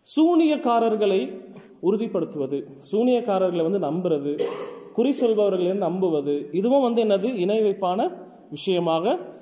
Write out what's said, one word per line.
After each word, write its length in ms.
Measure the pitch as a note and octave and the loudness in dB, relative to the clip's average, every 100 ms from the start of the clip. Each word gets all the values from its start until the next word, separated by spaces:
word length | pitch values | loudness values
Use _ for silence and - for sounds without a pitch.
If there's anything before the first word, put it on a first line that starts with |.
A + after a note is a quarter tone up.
சூனியக்காரர்களை 1400 | - - D#4+ E4+ D#4+ D4 B3 A#3 A3+ G#3+ G#3 F#3+ C4 - - - - - | -2 2 4 6 4 2 2 2 2 2 2 2 -2 -8 -16 -20 -20 -2
உறுதிப்படுத்துவது, 800 | E3+ G#3 A3+ F#3+ D#3+ D#3 C3 C#3 - - - | 0 0 0 -2 -4 -4 -4 -4 -8 -16 -4
சூனியக்காரர்களை 880 | G3+ B3 A#3+ A#3 F#3+ F#3 F3 E3 G3 | 0 2 2 2 0 0 0 0 0
வந்து 80 | D3+ | -2
நம்புறது, 540 | E3 F3+ D3+ C#3+ - - - - - - | -2 0 0 -2 -2 -4 -4 -10 -14 -6
குறி 200 | - B3+ C4+ | 0 0 2
சொல்பவர்களை 520 | A#3+ G#3 G3+ F#3 F3 | 2 2 2 2 0
நம்புவது, 760 | G3+ F3 F#3 F#3 D3+ C#3 C#3+ D3 | 0 -2 0 0 0 0 -4 -4
இதுவும் 300 | F3 A3 C#4 | -2 2 2
வந்து 220 | B3 A#3 | 2 2
என்னது? 320 | A3 G3 A3 A3+ | 2 2 0 -2
இணை 260 | F3 A3 | 0 2
வைப்பான 500 | G#3 G3 F#3 F#3+ F4 - - - - | 0 0 -2 0 -2 -6 -18 -20 -14
விஷயமாக 720 | C#3+ - F3+ E3+ D#3+ G3 F4 - - | -6 0 0 2 0 0 -2 -6 -18